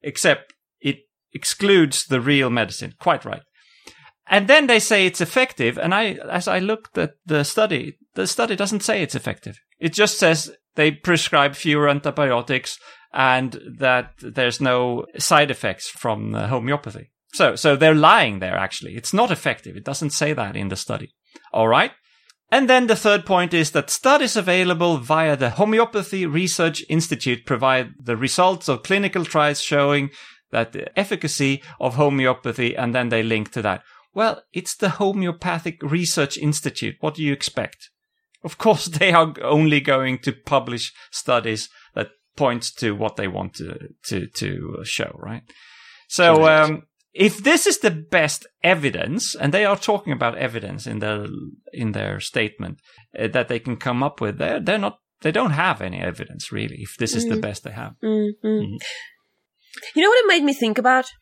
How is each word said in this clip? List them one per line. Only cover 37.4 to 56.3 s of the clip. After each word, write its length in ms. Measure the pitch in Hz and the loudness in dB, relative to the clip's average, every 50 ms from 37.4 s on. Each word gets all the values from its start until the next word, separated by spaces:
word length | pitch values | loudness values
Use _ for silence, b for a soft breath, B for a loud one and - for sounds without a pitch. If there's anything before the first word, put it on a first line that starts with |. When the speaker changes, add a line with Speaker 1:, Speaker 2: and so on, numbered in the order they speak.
| - - - - 107 - - _ - - _ _ _ _ _ _ _ _ _ _ _ | -4 -6 -6 -6 -8 -8 -10 _ -20 -20 _ _ _ _ _ _ _ _ _ _ _
Speaker 1:
Of 140 | - - _ | -16 -12 _
course, 260 | - 226 208 - - | 2 2 2 2 0
<laughs> 140 | 185 160 147 | -6 -2 0
they 140 | 185 190 170 | 2 6 6
are 180 | 170 160 160 - - - | 6 4 4 0 -6 -2
only 380 | 123 147 151 156 156 151 147 | 2 4 4 4 4 4 2
going 380 | 135 143 139 131 131 131 127 123 | 2 2 2 2 2 -2 -4 -2
to 140 | - 143 - | -4 -6 -6
publish 580 | - _ - 147 135 120 117 120 117 - - B B B B | -6 _ 0 0 0 0 -2 -8 -6 -8 -10 B B B B
studies 600 | B - - - 127 120 110 113 110 107 - - b b b b b | B -10 -2 0 0 0 0 -2 -4 -4 -6 -12 b b b b b
that 140 | - 107 - _ _ _ _ _ | -6 -6 -6 _ _ _ _ _
point 280 | - 147 127 120 120 117 - - | -2 -2 0 0 -2 -6 -10 -8
to 180 | - - 113 101 | -4 -4 -2 -2
what 220 | 101 107 107 - | -2 -4 -4 -4
they 120 | - 104 95 | -4 -6 -6
want 260 | 92 95 95 92 _ | -6 -6 -8 -8 _
to, 240 | - 78 87 85 - - - - _ _ - | -12 -14 -12 -12 -14 -16 -20 -20 _ _ -8
to, 180 | 107 95 - | -6 -6 -8
to 540 | - _ - 110 98 95 87 - - - - - | -8 _ -8 -6 -6 -6 -8 -10 -10 -12 -12 -8
show, 320 | - - - - - - - | -8 -6 -6 -6 -8 -8 -14
right? 240 | - - 113 120 _ _ B B B B B B B B B B B B | -14 -12 -12 -14 _ _ B B B B B B B B B B B B
So, 280 | - - 180 170 165 | 0 4 6 6 6
Speaker 2:
Correct. 320 | 156 160 156 156 156 156 151 | 8 6 6 6 6 4 2
Speaker 1:
um, 120 | 156 151 - _ _ _ _ _ _ | 0 -6 -10 _ _ _ _ _ _
if 240 | - 190 208 - - | 2 2 2 2 2
this 280 | 196 269 330 320 - | 2 4 4 4 4
is 120 | 403 359 - | 2 0 2
the 120 | - 214 | 0 0
best 560 | 170 156 156 - - 175 156 147 - - - - _ _ - | 0 -2 -8 -2 0 0 2 0 -2 -6 -10 -18 _ _ 2
evidence, 720 | 170 185 165 143 135 - 85 80 90 147 220 - - - | 2 2 2 0 -4 -2 -2 -4 -4 -4 -4 -4 -6 -6
and 180 | - - 143 147 | -2 -2 0 0
they 100 | 196 208 | 2 2
are 100 | 202 202 | 2 0
talking 360 | 196 - - 208 196 202 175 143 | -2 0 -2 -2 -2 -2 -6 -4
about 220 | 117 117 117 117 - | -2 -2 -2 -2 -2
evidence 480 | 131 127 117 117 104 98 95 101 107 | -6 -6 -6 -6 -10 -10 -12 -10 -10
in 120 | - 113 107 | -8 -8 -6
their, 280 | 101 107 107 104 104 104 101 92 - - - _ _ - - | -4 -4 -4 -6 -6 -10 -10 -12 -14 -14 -18 _ _ -20 -10
in 200 | - 123 110 101 | -6 -6 -4 -4
their 280 | 104 104 101 101 101 | -4 -6 -6 -6 -8
statement, 580 | - - - 123 113 104 - _ 95 90 - _ b b b b b b _ - | -10 -6 -2 -2 -2 -2 -4 _ -12 -12 -12 _ b b b b b b _ -6
uh, 100 | 113 110 | -6 -2
that 200 | - 127 120 - | -2 -2 -2 -2
they 100 | 123 117 | -4 -6
can 180 | 117 127 120 117 | -4 -6 -8 -6
come 240 | - 135 123 120 135 | -4 -4 -2 -2 -2
up 180 | 147 147 - | -2 -4 -4
with, 160 | - 104 104 - | -6 -6 -4 -4
they're, 220 | - 80 - - | -4 -4 -4 -4
they're 180 | 285 - 196 214 | -2 -2 -2 -2
not, 200 | 196 202 - _ _ _ _ _ - | -2 -4 -6 _ _ _ _ _ -4
they 100 | 151 160 | -2 0
don't 180 | 214 254 214 147 | 0 0 0 0
have 280 | 143 175 185 151 104 98 | 0 0 0 -2 -4 -6
any 180 | 90 90 92 | -8 -8 -6
evidence 520 | 90 90 85 - - - | -6 -6 -6 -8 -12 -14